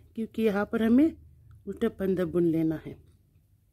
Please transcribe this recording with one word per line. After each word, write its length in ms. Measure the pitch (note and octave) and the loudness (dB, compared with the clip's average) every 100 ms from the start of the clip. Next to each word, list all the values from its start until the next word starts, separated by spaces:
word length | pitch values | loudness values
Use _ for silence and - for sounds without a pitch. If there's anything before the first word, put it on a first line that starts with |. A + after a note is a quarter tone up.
| - - | -18 -12
क्योंकि 260 | A3 - | -10 -2
यहाँ 240 | A3 G3 G#3 | 0 0 -2
पर 180 | A#3 | -2
हमें 320 | A3 B3 D#4+ - - - - - - | 4 4 4 0 -20 -20 -20 -20 -14
उल्टा 200 | F#3+ A3+ | -4 -4
फंदा 340 | A3 F#3+ F3+ E3+ | -2 -2 -2 0
बुन 200 | F3 E3+ | 0 2
लेना 300 | D#3+ D#3+ D#3 | 2 0 -2
है। 160 | C#3+ C#3+ - _ _ _ _ _ _ | -10 -16 -20 _ _ _ _ _ _